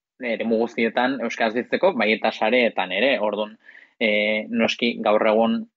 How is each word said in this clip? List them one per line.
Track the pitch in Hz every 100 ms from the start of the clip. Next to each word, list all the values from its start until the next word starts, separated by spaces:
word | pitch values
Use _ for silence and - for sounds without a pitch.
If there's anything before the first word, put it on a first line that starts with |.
| _ -
eremu | 123 104 113 113
guztietan | 117 - 117 117 123 139
euskaraz | 113 - 113
bizitzeko, | 113 117 123 180
bai | 147 107
eta | 110 113
sareetan | - 110 123 117 98 92
ere. | 92 131 120
Orduan, | 107 104 107 110 _ - - -
eh, | 113 104 104 107 107
noski | 117 110 - 120 117
gaur | 110 107 110
egun | 107 113 113 110